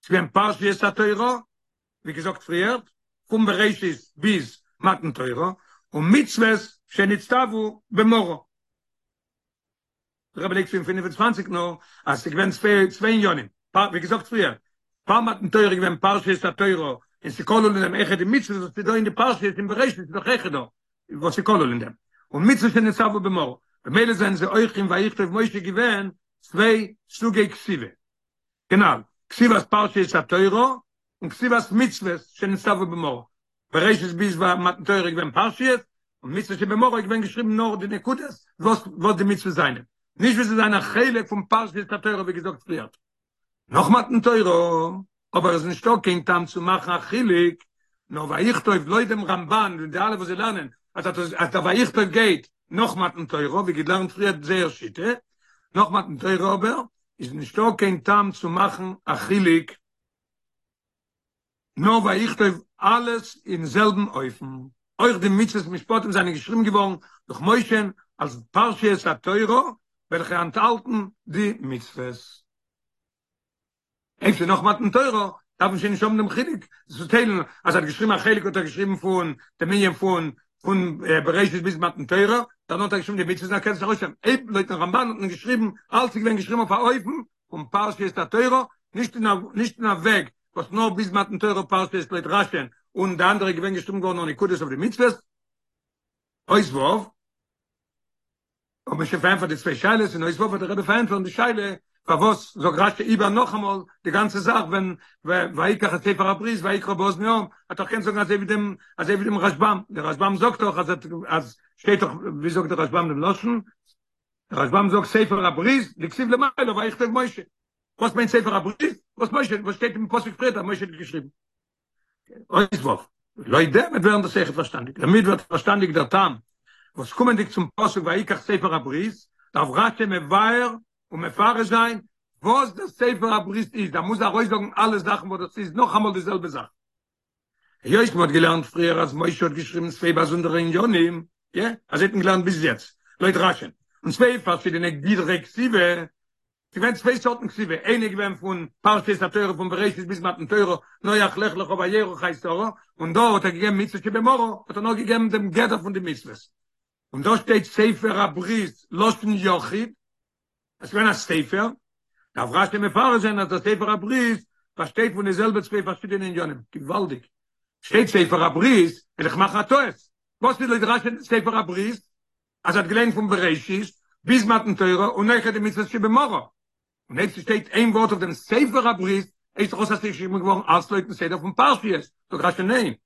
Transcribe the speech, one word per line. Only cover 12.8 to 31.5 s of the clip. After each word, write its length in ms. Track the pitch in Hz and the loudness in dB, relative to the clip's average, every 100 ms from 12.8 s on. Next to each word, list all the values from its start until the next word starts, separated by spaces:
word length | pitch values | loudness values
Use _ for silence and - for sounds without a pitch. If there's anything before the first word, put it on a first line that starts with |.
| 190 | 4
צוויי 240 | - 220 | 2 0
ענינים. 340 | 226 202 160 104 _ _ | 2 2 0 -4 _ _
פא-, 160 | 185 202 | 0 0
ווי 100 | 175 | -2
געזאגט 280 | 165 220 - | -2 -4 -2
פריער, 260 | 233 165 113 _ _ _ _ | 0 0 -2 _ _ _ _
פאר 180 | - 214 | 2 2
מתן 280 | 226 214 185 | 2 -4 0
תורה 260 | 220 208 185 | 4 4 4
געווען 220 | 185 170 | 0 2
פרשת 480 | 196 202 180 185 180 | 2 2 0 0 -2
התורה, 500 | - 196 180 151 123 _ _ | 0 0 0 -2 -8 _ _
אין 80 | 156 | -12
זיי 140 | 120 - | -10 2
כללו 220 | 220 214 | 4 4
אין 140 | 202 | 4
דעם 140 | 190 185 | 0 0
אחד 180 | 190 | 0
די 100 | 185 | 0
מצוות, 340 | 185 254 - 202 | 2 0 0 -8
וואס 140 | 180 170 | -8 -6
זיי 80 | |
דא 120 | 196 226 | -2 0
אין 80 | |
דער 100 | 208 | 0
פרשה, 340 | - 247 226 202 185 | 0 0 2 -2 -4
אין 100 | 202 | -6
בראשית, 320 | 208 277 170 | 0 0 0
איז 120 | 165 | -8
דאך 160 | 185 190 | -8 -2
אחד 240 | 247 208 | -2 -2
דא, 100 | 143 120 _ _ _ _ | -6 -8 _ _ _ _
וואס 240 | 147 160 175 | -4 -4 -2
זיי 80 | |
כללו 280 | 190 208 139 | 2 2 2
אין 80 | 120 | -2
דעם. 140 | - - _ _ _ | -6 -14 _ _ _
און 200 | 147 190 | 2 4
מצוות 220 | 247 220 | 4 4
שנצטוו 460 | 226 220 - 220 208 | 4 2 2 0 0
במורא. 360 | 190 180 143 123 _ _ - | -2 -2 -2 -8 _ _ -2
ממילא 280 | 160 233 | 2 2
זענען 220 | 214 202 190 | 2 0 0
זיי 120 | 185 | 0
אויך 300 | 202 226 202 | 2 2 0
אין 80 | 196 | -2
ויכתב 400 | 180 208 - 190 | 0 0 0 -2
משה 280 | 196 226 202 | 0 -2 -2
געווען, 500 | 180 190 240 202 196 - _ _ | -6 -2 0 0 -4 -12 _ _
צוויי 520 | _ 165 220 220 208 - _ | _ 0 2 2 -2 -12 _
סוגי 400 | - 226 202 202 | -4 -2 2 0
כתובה. 380 | - - 170 110 _ _ _ _ _ _ _ _ | -2 -6 -6 -6 _ _ _ _ _ _ _ _
גענאו, 280 | 190 196 120 - _ _ | 4 4 2 -4 _ _
כתובת 380 | - 240 214 - | 4 4 4 2
פרשת 460 | 208 208 202 185 170 | 0 2 0 0 0
התורה 600 | 147 180 196 208 254 254 _ _ _ _ | 0 2 4 4 2 0 _ _ _ _
און 80 | 170 | -14
כתובת 420 | - 247 | -4 0